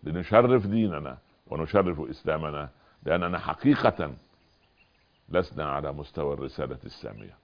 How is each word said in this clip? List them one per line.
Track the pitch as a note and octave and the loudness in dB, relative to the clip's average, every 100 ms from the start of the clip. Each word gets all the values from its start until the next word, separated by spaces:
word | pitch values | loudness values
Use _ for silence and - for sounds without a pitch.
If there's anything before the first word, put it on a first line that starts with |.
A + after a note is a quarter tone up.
لنشرف | - E2 F2 G#2 B2 B2+ G2 | -6 -6 4 6 8 4 2
ديننا | A2 G#2+ D#2+ D2 C2 _ _ _ | 2 0 -2 -8 -12 _ _ _
ونشرف | D2+ D#2+ G#2 F#2 D#2 | -6 0 2 2 0
إسلامنا، | D#2 D#2 - D#2 D#2 D2 D2 _ _ _ | -6 -8 -4 -4 -4 -8 -10 _ _ _
لأننا | - E2+ F2 F2 | -2 0 0 -4
حقيقة | - - C3+ D3 A#2+ - D#2 C2 _ _ _ _ _ _ _ _ _ _ _ | -6 0 2 4 4 2 -8 -8 _ _ _ _ _ _ _ _ _ _ _
لسنا | E2+ F#2 - D2+ | -2 -2 -4 -4
على | C#2 D2 | -4 -4
مستوى | D2 D2 - D2 | -8 -10 -4 -4
الرسالة | C#2+ C2+ - C#2 B1+ | -4 -6 -6 -6 -6
السامية. | - - - G#1 - F2+ | -14 -14 -14 -14 -18 -20